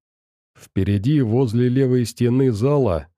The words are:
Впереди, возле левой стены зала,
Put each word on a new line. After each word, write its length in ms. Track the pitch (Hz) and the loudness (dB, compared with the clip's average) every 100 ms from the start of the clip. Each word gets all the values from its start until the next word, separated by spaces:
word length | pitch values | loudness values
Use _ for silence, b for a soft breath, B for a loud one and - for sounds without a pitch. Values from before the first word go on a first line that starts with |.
| _ _ _ _ _ _ | _ _ _ _ _ _
Впереди, 640 | - - 95 101 107 151 | -10 -4 0 0 0 0
возле 460 | 117 117 131 117 123 | 0 0 0 0 0
левой 380 | 127 131 127 117 | 0 0 0 -2
стены 460 | - 120 127 135 | -2 0 2 0
зала, 560 | 104 127 147 120 82 73 | 0 0 0 0 -2 -6